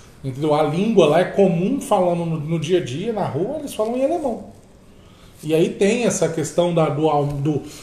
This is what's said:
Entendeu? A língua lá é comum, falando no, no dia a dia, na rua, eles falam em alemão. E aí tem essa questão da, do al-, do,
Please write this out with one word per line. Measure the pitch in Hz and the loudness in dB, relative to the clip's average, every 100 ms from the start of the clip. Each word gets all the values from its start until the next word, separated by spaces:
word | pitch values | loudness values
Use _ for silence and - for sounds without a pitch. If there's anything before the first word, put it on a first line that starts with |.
| - - | -20 -12
Entendeu? | 135 127 156 | -10 -4 0
A | 147 | 2
língua | 151 165 220 196 151 | 2 0 2 4 6
lá | 160 | 6
é | |
comum, | 180 - 190 170 196 285 | 2 2 2 2 0 -2
falando | - 202 180 170 165 | 0 2 2 0 -2
no, | 156 | -4
no | 147 165 | -4 -4
dia | 143 180 | 0 0
a | |
dia, | 123 139 226 | -2 -6 -6
na | 208 | -4
rua, | 143 127 214 302 | -4 -2 -4 -6
eles | 285 | -8
falam | - 220 254 | -4 -2 0
em | |
alemão. | 277 349 277 202 - - - - - - - - - - | 0 0 -4 -6 -12 -20 -20 -20 -20 -20 -20 -20 -20 -12
E | 151 | -2
aí | 160 208 | 2 2
tem | - 202 247 | 2 2 2
essa | 214 - 156 | 0 0 -2
questão | 160 143 - 175 | -2 -4 0 2
da, | 165 151 | 2 0
do | 139 156 | 2 0
al-, | 147 | 2
do, | 143 143 151 147 - - | -2 -2 -2 -2 -4 -18